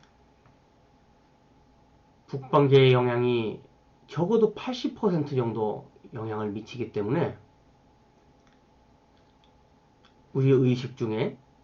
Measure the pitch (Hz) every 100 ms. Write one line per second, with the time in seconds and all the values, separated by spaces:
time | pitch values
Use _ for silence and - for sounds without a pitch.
0 | _ _ _ _ _ _ _ _ _ _
1 | _ _ _ _ _ _ _ _ _ _
2 | _ _ _ 135 131 151 139 135 131 127
3 | 123 120 123 120 110 - - _ _ _
4 | - - 180 226 208 - - 247 - -
5 | 208 170 139 131 117 110 107 - - -
6 | - 107 110 107 107 104 - 120 110 107
7 | 101 165 135 - - _ _ _ _ _
8 | _ _ _ _ _ _ _ _ _ _
9 | _ _ _ _ _ _ _ _ _ _
10 | _ _ _ 139 135 131 127 123 127 -
11 | 113 107 185 - _ _